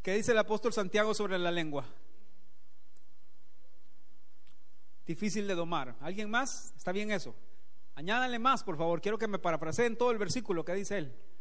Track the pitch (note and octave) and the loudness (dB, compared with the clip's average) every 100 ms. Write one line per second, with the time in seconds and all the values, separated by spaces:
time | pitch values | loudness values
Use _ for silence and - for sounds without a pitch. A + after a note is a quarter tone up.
0 | - G3+ A3+ A3 G3+ G#3+ A#3+ G#3+ F#3+ G#3 | 2 2 4 4 4 2 2 2 2 2
1 | G#3+ G#3 G3+ F#3 F3 E3+ D#3 C#3+ B2 - | 2 2 0 2 2 0 0 -2 -2 -4
2 | - - - - - - - - - - | -4 -4 -4 -4 -4 -4 -4 -4 -4 -4
3 | - - - - - - - - - - | -4 -4 -4 -2 -2 -2 -2 -2 -2 -2
4 | - - - - - - - - - - | -2 -4 -4 -4 -4 -4 -2 -2 -2 -4
5 | - D#3 G#3+ G#3 G3+ F3+ E3 E3 B2+ A2+ | -2 0 0 0 0 0 2 0 0 -2
6 | D3 F#3+ G#3 A#3 C4 - - - - F#3+ | -2 -2 0 0 0 -2 -2 -2 -2 0
7 | G#3+ G3+ B2+ - - - - - - - | 0 0 0 -4 -4 -2 -2 -2 -2 -2
8 | D#3+ A#3 B3+ A#3 B3 B3+ G3 D#3 E3 E3+ | 0 2 2 2 4 2 2 0 2 2
9 | G3+ G#3+ G#3+ G3 F3+ D#3+ D#3+ D3+ A#3+ A3+ | 2 0 0 2 2 2 0 2 2 4
10 | B3 A3+ G3 B3+ G#3+ E3+ D#3 F#3+ G3 G3+ | 2 2 2 0 0 0 0 0 0 0
11 | C#3 - - - | 0 -2 -2 -2